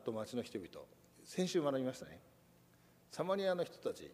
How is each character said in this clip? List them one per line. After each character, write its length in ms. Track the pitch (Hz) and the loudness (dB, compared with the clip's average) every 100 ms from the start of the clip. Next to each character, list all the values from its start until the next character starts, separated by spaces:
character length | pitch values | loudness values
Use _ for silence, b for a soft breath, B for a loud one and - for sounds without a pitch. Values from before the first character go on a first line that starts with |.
と 80 | - | -2
町 220 | 110 107 | -2 -2
の 80 | 120 | -2
人 160 | - 107 | -2 -4
々、 100 | 85 - 71 - - - | -6 -10 -16 -20 -20 -20
先 220 | - - 180 | -6 0 2
週 140 | 175 | 4
学 140 | 147 135 | 4 4
び 60 | |
ま 100 | 127 | 2
し 80 | 127 | -2
た 60 | 160 | -8
ね。 140 | - - - - - - b b b - | -14 -18 -20 -20 -20 -20 b b b -14
サ 120 | - | -4
マ 120 | 175 202 | 2 4
リ 120 | 190 | 4
ア 60 | |
の 100 | 180 | 2
人 140 | 165 - | 0 -2
た 160 | 120 | -4
ち、 160 | - 73 | -4 -8